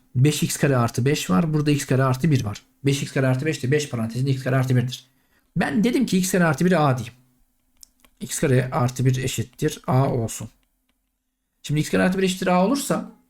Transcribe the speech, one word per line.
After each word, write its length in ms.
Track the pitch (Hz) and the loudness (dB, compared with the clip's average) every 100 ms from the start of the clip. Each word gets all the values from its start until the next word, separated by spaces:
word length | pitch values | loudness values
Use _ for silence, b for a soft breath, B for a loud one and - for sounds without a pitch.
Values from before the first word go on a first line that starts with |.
| _ 123 | _ 2
beş 280 | 147 - | 2 2
x 140 | - - | -4 0
kare 200 | 151 127 | 2 2
artı 280 | 117 - 131 | 0 0 -2
beş 240 | 147 - | -2 0
var. 240 | 180 160 | 0 2
Burada 180 | 151 147 | 0 0
x 140 | 143 - | 0 0
kare 180 | 127 | 0
artı 280 | 135 131 165 | 2 2 2
bir 120 | 127 | 2
var. 180 | 104 104 _ _ 139 | 0 -8 _ _ -2
Beş 180 | 139 | -2
x 80 | - | -2
kare 160 | 143 131 | 0 0
artı 180 | 127 156 | 0 -2
beş 180 | 147 | -4
de 80 | 123 | 0
beş 180 | 151 147 | 0 -2
parantezinde 420 | 117 113 123 139 | -6 -6 -4 -2
x 120 | 131 | -2
kare 120 | 127 131 | 0 0
artı 200 | 127 123 | 2 2
birdir. 320 | 123 - _ _ _ _ _ 165 | 0 -6 _ _ _ _ _ -4
Ben 260 | 240 240 | 0 2
dedim 220 | 233 269 220 | 2 2 2
ki 120 | 190 | 0
x 140 | 185 | 2
kare 120 | 185 | 2
artı 220 | 165 143 175 | 2 2 2
bir 240 | 170 147 | 4 2
a 80 | 127 | 0
diyeyim. 160 | 107 - _ _ _ _ _ _ - _ _ - | -4 -14 _ _ _ _ _ _ -20 _ _ -16
X 200 | 220 - | -10 -2
kare 300 | 151 127 127 | 2 2 2
artı 340 | 156 123 - 131 | -2 -2 0 0
bir 180 | 127 | 0
eşittir 580 | 135 - - - 151 - - | -2 -6 -8 -4 -6 -4 -2
a 260 | 131 135 | 2 2
olsun. 360 | 123 110 - 110 _ _ _ _ _ _ _ _ _ _ _ | 0 -4 -8 -14 _ _ _ _ _ _ _ _ _ _ _
Şimdi 160 | - 151 | -4 -2
x 100 | 151 | 0
kare 140 | 185 | 2
artı 140 | 185 190 | 2 2
bir 60 | |
eşittir 240 | 190 185 185 | 0 0 0
a 180 | 180 196 | 2 2
olursa, 460 | 277 - 165 - - | 0 -2 -4 -4 -18